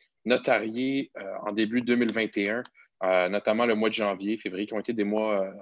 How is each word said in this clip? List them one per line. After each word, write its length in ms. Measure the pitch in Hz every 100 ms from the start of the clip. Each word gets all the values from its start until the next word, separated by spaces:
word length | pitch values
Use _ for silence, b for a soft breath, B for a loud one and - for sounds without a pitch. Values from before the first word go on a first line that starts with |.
| b _ 110
notariés, 840 | 123 135 113 110 117 131 135 - -
euh, 40 | 98 95 104
en 80 |
début 280 | 104 110 123
deux 140 | 120 120
mille 160 | 113
vingt 240 | 110 107 104
et 140 | 101
un, 140 | 117 - b b -
euh, 260 | 95 92 90
notamment 360 | 101 113 110 120
le 80 | 107
mois 140 | 110
de 40 |
janvier, 440 | 110 104 95 101 110
février, 280 | 95 92 107
qui 80 |
ont 60 | 110
été 140 | 110
des 100 | 117
mois, 400 | 101 107 110 101 95
euh, 60 | 95